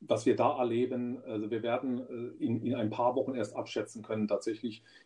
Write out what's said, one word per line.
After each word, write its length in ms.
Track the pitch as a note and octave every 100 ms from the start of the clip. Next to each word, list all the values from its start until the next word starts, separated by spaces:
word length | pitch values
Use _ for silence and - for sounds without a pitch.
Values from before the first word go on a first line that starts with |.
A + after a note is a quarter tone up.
was 240 | - A2 -
wir 100 | G#2+
da 220 | A#2+ C3
erleben, 640 | A#2+ A#2 B2 B2 B2 B2
also 260 | - A2 G#2+
wir 140 | A2+
werden, 360 | A#2 B2 C3+ B2
äh, 440 | B2 B2 A#2+ -
in, 220 | B2 A#2 B2
in 100 | B2
ein 140 | G#2+
paar 260 | A2+ A#2+ C3
Wochen 200 | B2+ B2+
erst 200 | G#2 -
abschätzen 480 | G2+ - G#2 A2+
können, 240 | G#2+ A2 G#2
tatsächlich, 560 | G2+ - G#2+ A#2 G#2+ - -